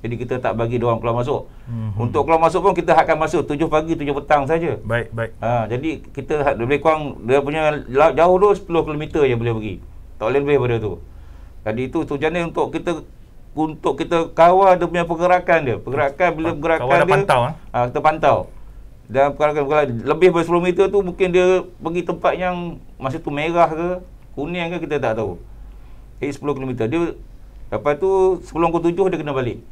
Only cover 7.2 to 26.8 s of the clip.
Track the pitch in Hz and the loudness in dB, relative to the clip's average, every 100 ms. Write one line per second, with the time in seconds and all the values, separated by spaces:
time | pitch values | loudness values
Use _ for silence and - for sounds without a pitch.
7.2 | 110 139 135 156 156 151 117 131 156 135 | 0 2 2 0 0 -2 -2 4 4 6
8.2 | 175 185 202 196 - 170 156 147 151 160 | 4 6 4 2 0 -2 -2 -6 -4 2
9.2 | 139 117 117 110 107 87 - - - - | 2 2 -2 -4 -6 -10 -14 -18 -18 -6
10.2 | 110 135 143 143 123 117 104 87 - - | 0 0 2 2 2 0 -4 -8 -14 -20
11.2 | - - - - 107 110 131 160 151 143 | -20 -20 -18 -10 -6 -4 -4 -4 -4 -2
12.2 | 156 175 165 - 127 160 170 160 - - | -2 -2 -4 -2 -4 -4 -6 -6 -10 -20
13.2 | - - - - 156 151 175 131 160 170 | -20 -20 -14 -6 -4 -2 -4 -2 0 0
14.2 | 160 - 165 185 196 180 170 170 170 160 | 0 6 6 8 6 6 2 -2 -2 0
15.2 | 175 180 180 165 139 104 - 139 147 - | 2 2 4 2 2 -4 -4 -2 -2 2
16.2 | - 156 160 156 160 160 127 170 175 196 | 0 0 -4 -2 0 0 2 2 4 2
17.2 | 196 131 123 156 - 120 123 143 156 156 | 4 2 2 -4 -6 -2 -2 2 0 2
18.2 | 151 107 - - - - - - - 120 | 2 2 -2 -14 -18 -18 -20 -20 -4 2
19.2 | 139 135 151 151 139 151 139 117 123 156 | 2 4 0 2 2 2 2 -2 -2 4
20.2 | 180 170 165 175 180 175 190 202 180 - | 6 4 2 2 2 2 2 2 0 -2
21.2 | 185 175 180 185 185 - 165 175 170 180 | 2 4 4 2 0 -8 -4 -4 -4 0
22.2 | 170 143 180 180 175 165 - - 135 160 | 0 0 -4 -4 -8 -10 -16 -8 -6 -6
23.2 | 160 143 160 170 165 160 175 180 - - | -6 -4 -2 2 2 2 -4 -6 -10 -20
24.2 | - - 151 175 165 175 151 147 123 110 | -14 -8 -6 -4 -6 -6 -4 -2 -2 -2
25.2 | 104 87 - - - - - - - - | -4 -8 -14 -18 -18 -18 -20 -20 -20 -8
26.2 | 143 139 143 131 131 120 | -8 -4 -4 -4 -6 -4